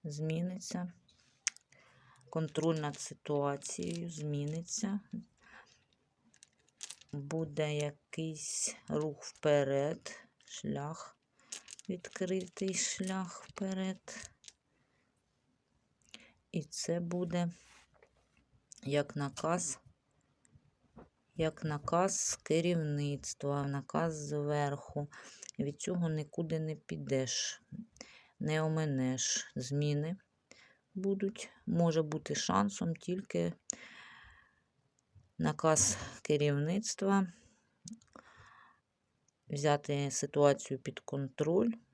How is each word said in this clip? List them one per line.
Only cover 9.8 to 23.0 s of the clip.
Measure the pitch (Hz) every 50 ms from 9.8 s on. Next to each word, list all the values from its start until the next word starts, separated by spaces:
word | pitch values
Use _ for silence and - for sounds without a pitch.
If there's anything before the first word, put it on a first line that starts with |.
| 139 147 165 - - - - - - - _ _ _
шлях, | - - - - - 139 139 143 147 160 - - - - _ _ _ _ _ _ _ - - - - - - - -
відкритий | 185 180 - - - - 185 175 190 190 180 175 _ - 196 190 185
шлях | 175 - - - - 190 185 190 190 185 175 - - -
вперед. | - - - 196 190 190 185 190 190 190 - _ - - - - - - _ _ - - _ _ _ _ _ _ _ _ _ _ _ _ _ _ _ _ _ _ _ _ _ _ _ _ _ _ _ _ _ _ - - - - - _ _ _ _ -
І | 170 151
це | - - - - - 165 175
буде | 175 170 170 180 180 170 165 175 175 170 170 - - - - - - _ _ _ - _ _ _ _ _ _ _ _ _ _ _ _ _ - - -
як | 135 143 147 143 143 -
наказ, | 147 143 139 - - - 156 170 180 175 - - - _ - - _ _ _ _ _ _ _ _ _ _ _ _ - _ _ _ _ _ _ _ - - _ _ _ _ _ _
як | - 160 160 156 - -
наказ | 156 151 147 - - - 170 185 196 190 - - - - - _
керівництва, | - 156 160 165 175 175 170 156 151 147 147